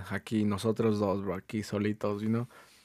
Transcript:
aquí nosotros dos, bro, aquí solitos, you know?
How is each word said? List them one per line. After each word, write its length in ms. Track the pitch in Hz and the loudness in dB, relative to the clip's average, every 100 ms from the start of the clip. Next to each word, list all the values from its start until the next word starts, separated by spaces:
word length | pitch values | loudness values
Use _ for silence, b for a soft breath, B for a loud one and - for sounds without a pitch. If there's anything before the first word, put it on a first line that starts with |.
| 92 | -6
aquí 340 | 98 - 110 104 | -6 0 2 2
nosotros 540 | 101 113 107 113 104 | 2 0 2 2 4
dos, 220 | 104 98 | 2 0
bro, 180 | 98 92 | -2 -6
aquí 260 | - 107 101 | -4 -6 -2
solitos, 560 | 104 104 104 104 104 | 0 0 0 -2 -2
you 80 | 110 | 0
know? 180 | 113 127 b b b | 0 -2 b b b